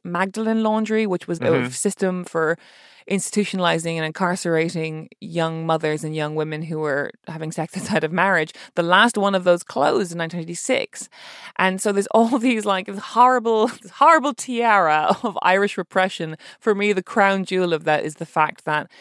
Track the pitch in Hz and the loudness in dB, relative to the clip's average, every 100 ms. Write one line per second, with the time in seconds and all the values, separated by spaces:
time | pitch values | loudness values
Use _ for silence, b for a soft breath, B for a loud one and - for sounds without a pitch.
0 | 180 175 190 196 220 226 220 220 214 220 | -8 -4 -4 -2 -2 0 0 0 0 0
1 | 214 180 - 165 156 139 123 127 202 - | 0 -2 -4 -4 0 0 0 -2 -4 -2
2 | 185 180 170 165 160 165 B B B B | -2 -2 -6 -2 -2 -2 B B B B
3 | B 196 - 214 196 190 175 165 165 165 | B -4 -2 -2 -2 0 0 0 -2 -4
4 | 156 160 185 202 175 160 165 165 160 156 | -6 -2 -2 -2 0 0 0 -2 -6 -8
5 | - - 165 165 165 165 165 160 160 151 | -14 -16 -8 -4 -2 -2 -2 0 0 -4
6 | 151 156 151 156 156 156 160 156 151 139 | -4 -6 -4 -4 -4 -6 -6 -4 -2 -2
7 | 139 - - 160 160 165 156 190 - 160 | -4 -10 -14 -10 -8 -6 -8 -6 -4 -2
8 | 151 170 190 175 156 - B - 170 185 | 0 0 2 2 0 -6 B -4 4 6
9 | 233 220 196 190 180 175 - 240 285 - | 6 4 0 2 4 2 2 0 2 2
10 | 180 170 165 175 165 175 - 254 - - | -2 -6 -6 -8 -8 -6 -2 -2 -2 -10
11 | - B B B B B 185 190 214 196 | -18 B B B B B 0 0 0 0
12 | 202 226 226 254 247 226 202 190 185 202 | 2 4 4 2 2 0 0 -2 -2 -10
13 | - 226 247 254 226 220 233 - - - | -4 4 6 4 2 2 2 -2 -10 2
14 | 294 320 269 240 - 233 233 202 165 151 | 6 6 4 -4 -6 -2 4 4 4 4
15 | 156 196 226 - 175 190 202 - 175 190 | 2 0 -2 -2 2 2 2 -2 -4 0
16 | 185 - 160 156 B B - 202 208 185 | 0 -2 -8 -10 B B -2 0 2 0
17 | - - 196 196 185 185 180 156 156 151 | -2 2 2 2 0 0 0 0 0 0
18 | 156 151 160 - 151 - - 151 - B | 0 -8 -6 0 0 -2 -4 -4 -4 B